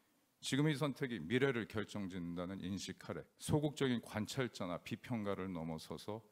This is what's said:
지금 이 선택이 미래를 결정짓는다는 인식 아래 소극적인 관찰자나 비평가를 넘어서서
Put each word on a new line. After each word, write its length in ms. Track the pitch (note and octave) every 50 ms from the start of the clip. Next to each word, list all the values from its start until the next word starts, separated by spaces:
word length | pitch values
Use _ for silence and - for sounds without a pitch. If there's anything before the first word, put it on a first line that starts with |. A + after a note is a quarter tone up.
| _ _ _ _ _ _ _ -
지금 280 | - - C#3 C3+ D3+ D#3+
이 60 | D3
선택이 460 | C3 D#3 C#3 B2 - C#3+ B2 A#2 F2
미래를 460 | D2 F2 A#2 B2+ C#3 C#3 C3+ A#2 G#2 -
결정짓는다는 920 | - A2 - - - G#2 G2 F2 F#2 F2+ E2+ F2 E2+ F2+ F2 F2+ G2 F#2
인식 460 | E2 F#2 G2 F2+ - G2 F2 - - -
아래 140 | E2+ D2+ - - _ -
소극적인 640 | - - D#3 D3 D3 D3+ - - C#3 B2+ B2 A2+
관찰자나 760 | - - - A2 G2+ - - C#3 B2+ A2 - - G2+ F2 E2+ D#2
비평가를 760 | - - A#2 - - - B2+ A2 G2+ G2+ G2 F2+ F#2+ F#2+
넘어서서 680 | F2+ D#2+ E2 E2 D#2+ D#2 - - E2 D#2 - G#2+ G#2 A2+ - -